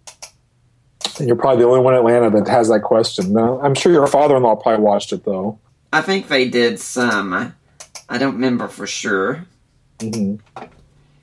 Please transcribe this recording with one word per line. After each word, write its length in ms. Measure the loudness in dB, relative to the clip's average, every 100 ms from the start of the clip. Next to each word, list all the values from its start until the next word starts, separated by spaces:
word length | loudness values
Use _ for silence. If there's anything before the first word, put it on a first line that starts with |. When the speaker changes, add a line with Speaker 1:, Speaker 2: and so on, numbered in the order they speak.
| -20 -20 -20 _ _ _ _ _ _ -14 -12 -6
Speaker 1:
You're 180 | -2 0
probably 260 | 2 4
the 60 | 4
only 100 | 4
one 140 | 4
in 60 | 4
Atlanta 280 | 4 4 4 2
that 80 | 2
has 200 | 2 2
that 140 | 2
question. 500 | 2 0 0 -2 -2
No, 260 | 0 0 0
I'm 120 | -2
sure 160 | 0 2
your 160 | 4 4
father-in-law 500 | 4 4 4 2 2
probably 280 | 0 2
watched 300 | 2 0 -2
it, 100 | -8
though. 340 | -6 -6 -6 -10 _ _ _
Speaker 2:
I 80 | -4
think 260 | -2 -4 -2
they 180 | -2 0
did 320 | 0 0 -2
some. 760 | -8 -4 -2 -2 -4 -6 -8 -12 _ -20 -20 -20 -10
I 120 | -4
don't 160 | -4
remember 340 | -2 -2 -2 -4
for 180 | -10 -12
sure. 600 | -8 -4 -2 -2 -6 -12 _ _ _ _ -14
Speaker 1:
Mm-hmm. 600 | -10 -6 -6 -6 _ -20 -20 _ _ _ _ _